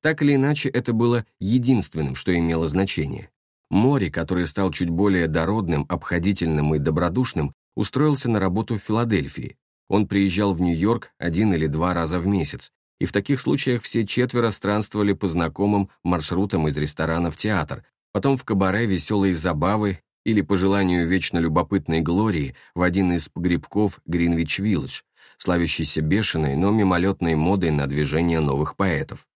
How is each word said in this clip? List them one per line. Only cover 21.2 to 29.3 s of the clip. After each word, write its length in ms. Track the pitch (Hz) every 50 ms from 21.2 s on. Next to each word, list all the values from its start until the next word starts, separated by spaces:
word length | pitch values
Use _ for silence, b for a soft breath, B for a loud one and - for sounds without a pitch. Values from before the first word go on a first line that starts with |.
| - - -
любопытной 640 | 87 85 85 76 85 82 - 101 95 78 - 80 80
Глории, 540 | 80 80 85 95 107 110 95 80 73 67 65 B B B B
в 80 | 85
один 320 | 90 90 87 98 95 90 87
из 160 | 85 76 -
погребков 680 | _ - 85 90 87 80 - - - 104 107 98 - - _
Гринвич-Виллидж, 960 | - 82 87 85 85 85 82 82 76 - - 98 110 101 78 65 64 - - _ _ b b b b b
славящийся 640 | b - - 87 87 87 78 - - 82 76 - 80
бешеной, 540 | 78 76 85 107 107 - - 82 76 71 67
но 160 | 73 90 101
мимолетной 640 | 107 113 104 95 92 87 87 98 95 - 90 82 82
модой 360 | 76 78 87 98 101 87 82
на 140 | 78 73 69
движение 540 | 67 71 73 76 69 71 80 85 85 82 80
новых 360 | 78 71 67 69 78 - -
поэтов. 520 | _ 98 95 82 71 71 - - - - _